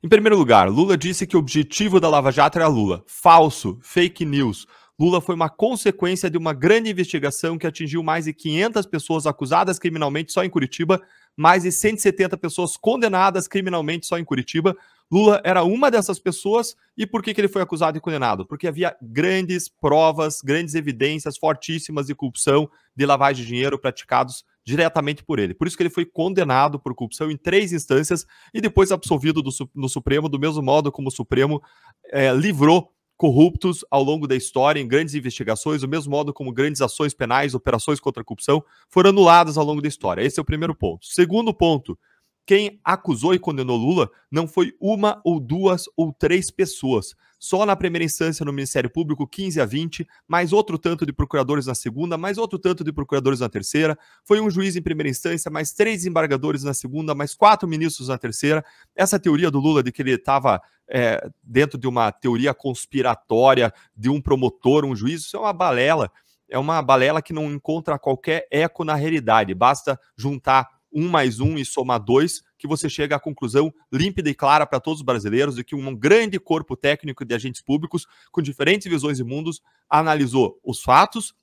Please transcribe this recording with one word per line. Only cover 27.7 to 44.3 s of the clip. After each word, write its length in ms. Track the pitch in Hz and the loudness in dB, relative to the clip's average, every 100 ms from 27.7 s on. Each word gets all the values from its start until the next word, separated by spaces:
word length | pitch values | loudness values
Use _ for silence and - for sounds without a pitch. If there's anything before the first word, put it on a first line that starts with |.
instâncias 540 | 170 - 135 151 175 - _ _ | -4 0 0 0 -4 -6 _ _
e 80 | 226 | -4
depois 320 | 214 - 190 | 0 2 2
absolvido 480 | 185 - 156 147 156 | 2 0 0 0 0
do 100 | 135 | -2
Su-, 200 | 127 131 | -6 -10
no 140 | - 131 | -8 -6
Supremo, 400 | 143 131 139 156 | -6 -2 0 0
do 100 | 143 | -2
mesmo 220 | 147 151 | -2 -2
modo 320 | 135 147 143 | 2 2 2
como 160 | - 135 | -4 -8
o 20 | |
Supremo, 520 | - 117 127 139 151 _ _ _ _ - | -8 -4 0 2 0 _ _ _ _ -8
é, 180 | 139 135 | 0 2
livrou 580 | 127 180 156 147 175 170 _ _ _ | 2 0 4 6 6 2 _ _ _
corruptos 680 | 160 131 165 170 185 170 - | 2 6 6 6 -4 -4 -2
ao 120 | 139 | 0
longo 260 | 139 156 143 | 2 -2 -2
da 80 | 131 | -4
história 420 | - - 135 151 | -2 0 2 2
em 80 | 127 | 0
grandes 280 | 135 160 | 0 0
investigações, 640 | 147 127 - 107 110 - 151 | -6 -8 -8 -4 -4 -2 -4
do 80 | 131 | -4
mesmo 220 | 156 143 | -6 -4
modo 240 | 143 147 | -4 -4
como 180 | 139 135 | -6 -10
grandes 300 | 120 143 139 | -2 -2 0
ações 320 | 131 - 151 | -2 -2 -4
penais, 400 | - 120 127 143 | -4 0 0 0
operações 440 | 127 - 117 - 147 | -2 -2 -2 0 -2
contra 220 | - 127 | -2 -6
a 40 | |
corrupção 380 | 113 107 - 147 - _ _ | -12 -10 0 0 0 _ _
foram 180 | - 190 | 4 4
anuladas 480 | 196 180 170 165 147 | 6 8 8 6 0
ao 80 | |
longo 160 | 147 151 | -2 -2
da 80 | 147 | -4
história. 320 | 139 101 87 | -4 -4 0
Esse 180 | 123 - | -2 -2
é 40 | |
o 20 | |
primeiro 300 | 151 151 170 | -6 -4 -4
ponto. 320 | 151 95 82 - | -4 -6 -6 -10
Segundo 480 | - 170 202 226 | 0 2 2 -2
ponto, 440 | - 170 151 - 82 _ _ _ _ | 0 2 2 -2 -14 _ _ _ _
quem 340 | - 202 208 202 | 2 2 2 -6
acusou 500 | - 185 - 123 147 | -4 -2 -2 -2 0
e 40 | 185 | 0
condenou 380 | 180 143 127 123 | 0 -4 -2 0
Lula 340 | 120 180 120 _ _ | 0 0 0 _ _